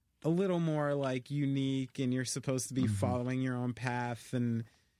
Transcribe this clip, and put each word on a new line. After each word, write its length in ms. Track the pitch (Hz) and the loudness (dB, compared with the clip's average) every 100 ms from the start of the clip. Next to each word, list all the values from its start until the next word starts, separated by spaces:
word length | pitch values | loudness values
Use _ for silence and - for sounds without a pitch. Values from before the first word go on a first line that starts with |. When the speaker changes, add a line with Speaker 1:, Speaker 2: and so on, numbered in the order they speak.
| _ _ | _ _
Speaker 1:
a 80 | 156 | 0
little 300 | 170 196 175 | 2 2 2
more, 340 | 165 151 147 | 2 2 2
like, 360 | 143 135 131 - | 0 0 -2 -2
unique, 680 | 143 139 139 135 135 131 - | 0 2 2 0 0 -2 -2
and 160 | 127 | 0
you're 100 | 127 | 0
supposed 440 | 123 139 131 131 - | 0 -4 -2 -2 -2
to 60 | |
be 100 | 127 | 0
Speaker 2:
Mm-hmm. 100 | 123 | 2
Speaker 1:
following 480 | 101 123 123 123 131 | 2 2 0 0 0
your 140 | 131 123 | 0 -2
own 180 | 123 | -2
path, 580 | 110 123 123 120 117 - | -2 -2 -2 -2 -4 -4
and, 320 | 127 120 117 110 _ _ | -2 0 0 -4 _ _